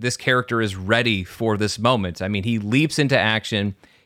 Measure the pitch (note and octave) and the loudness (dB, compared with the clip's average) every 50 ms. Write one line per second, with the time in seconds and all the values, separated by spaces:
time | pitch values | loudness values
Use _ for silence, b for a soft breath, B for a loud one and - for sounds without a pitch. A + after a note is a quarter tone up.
0 | A2+ B2 - - - C3+ B2+ B2+ A#2+ - A#2+ A2+ A2 G2+ F#2+ F#2+ F#2 G2 A2 A#2+ | -6 -6 -6 -2 0 0 0 0 0 0 0 0 0 -2 -2 -4 0 2 2 2
1 | A#2+ A#2 G#2+ F#2+ F2+ - - - A#2 A2 G#2+ G2 G#2+ G2+ - - A2 B2 C3 G#2+ | 4 2 2 0 -2 -6 -6 -4 0 0 0 0 0 -2 -2 0 2 2 2 2
2 | F#2+ F2+ E2 - F#2 G2 G#2 G2 F#2+ A#2+ A#2 A2 G2+ G#2 A#2 C#3 D#3+ D#3 - D#3 | 0 -4 -4 -4 -4 -4 -2 -2 -2 -2 -2 -2 -2 0 2 2 2 2 0 0
3 | C#3+ B2+ C3+ A2+ F#2+ A2 A2 G#2+ - - A2+ G2+ G2+ G2+ G2 b b b b b | 2 2 2 2 2 2 0 0 -2 -2 -2 -2 -2 -2 -4 b b b b b
4 | b | b